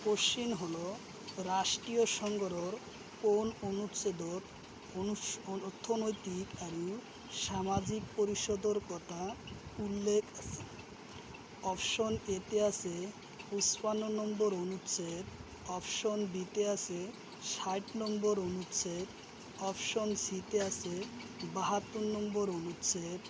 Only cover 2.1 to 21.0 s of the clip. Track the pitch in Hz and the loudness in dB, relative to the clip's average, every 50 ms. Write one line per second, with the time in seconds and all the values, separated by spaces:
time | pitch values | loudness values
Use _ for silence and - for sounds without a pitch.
2.1 | - - 214 208 208 202 196 185 175 175 175 180 208 247 - - - - - - | 4 0 0 0 2 2 0 0 0 0 -2 -2 -4 -6 -8 -12 -12 -12 -12 -14
3.1 | - - - 214 208 208 220 220 - - - 202 196 196 208 196 - - - 208 | -8 2 6 6 6 8 6 2 -2 -2 -2 0 0 0 -2 -2 -2 0 0 0
4.1 | 180 165 170 165 175 190 - - - - - - - - - - - 185 190 208 | 0 0 -4 -2 -4 -4 -6 -8 -14 -14 -14 -14 -14 -14 -14 -6 -4 -2 0 0
5.1 | 208 - - - - - - 190 190 196 - 190 - - - - 226 226 220 220 | 0 0 -2 -4 -4 -4 -4 -4 -4 -2 -4 -6 -6 -6 0 2 2 4 4 0
6.1 | 208 - - 196 180 180 196 - - - 180 165 165 170 175 185 202 240 - - | 0 -2 -4 -4 -2 -2 -4 -4 -6 -6 -6 -4 -2 -2 -2 -2 -2 -4 -6 -10
7.1 | - - - - - - - - 196 190 190 190 196 196 190 190 214 214 202 - | -14 -14 -12 -8 -4 -4 -2 0 0 0 2 4 2 2 2 2 -2 -2 -4 -4
8.1 | - - 208 202 208 - - - 208 190 196 214 208 208 202 - 175 170 - - | 2 2 2 4 4 0 2 2 0 2 4 4 2 2 0 -2 -8 -8 -6 -6
9.1 | 175 170 180 196 - - - - 196 - - - - - 208 202 202 202 202 208 | -4 -4 -4 -4 -4 -8 -10 -10 -10 -10 -10 -10 -6 -4 -2 0 0 2 4 6
10.1 | 208 214 - - - - - - - - - - - - - - - - - - | 6 6 4 2 -10 -8 -8 -6 -6 -8 -8 -10 -10 -12 -12 -14 -14 -14 -14 -12
11.1 | - - - - - - - - - - - 190 185 185 - - - - 220 220 | -12 -12 -12 -12 -14 -14 -14 -14 -14 -4 -2 -2 0 0 0 0 4 4 4 4
12.1 | 220 214 - - 190 185 190 - 214 208 208 208 202 - - 180 170 170 180 202 | 2 0 2 0 0 0 0 2 4 6 6 6 4 2 -2 -2 -2 -2 -4 -6
13.1 | 214 - - - - - - - 202 202 196 - - - - 214 214 214 214 220 | -6 -10 -14 -14 -12 -12 -6 -2 0 2 4 4 2 4 2 2 2 4 2 2
14.1 | 214 214 214 214 208 202 214 208 190 180 175 185 190 180 - - - - 175 165 | 0 0 0 0 4 6 6 6 6 4 0 0 -2 -2 -2 -2 -2 -2 0 -2
15.1 | 170 175 196 - - - - - - - - - 180 180 175 - - - - 214 | -2 -4 -4 -6 -8 -10 -12 -12 -12 -10 -6 -4 -4 -4 -2 -2 -2 2 2 2
16.1 | 208 208 208 190 175 185 185 175 - 208 208 208 202 190 - - 180 175 180 208 | 4 4 2 2 0 -2 -4 0 2 2 4 4 4 2 0 -2 -2 -4 -4 -4
17.1 | 247 - - - - - - - - - - 190 190 202 202 - - 226 220 214 | -6 -10 -12 -12 -12 -8 -6 -4 -4 -2 0 0 0 0 -2 -2 -2 -2 0 2
18.1 | 214 208 202 208 208 196 185 180 180 185 180 - - - - 180 170 175 190 - | 2 4 4 4 4 4 2 0 0 -2 -2 0 0 0 0 0 0 -2 -4 -6
19.1 | - - - - - - - - - - 190 196 196 - - - - 226 214 214 | -8 -14 -14 -14 -14 -14 -14 -12 -8 -2 -2 -2 -2 0 -2 0 2 2 2 2
20.1 | 202 196 - - 196 185 180 - 214 208 196 190 185 - - 180 175 180 | 2 0 0 0 -2 -4 -2 2 2 2 4 2 0 -2 -2 -4 -2 -2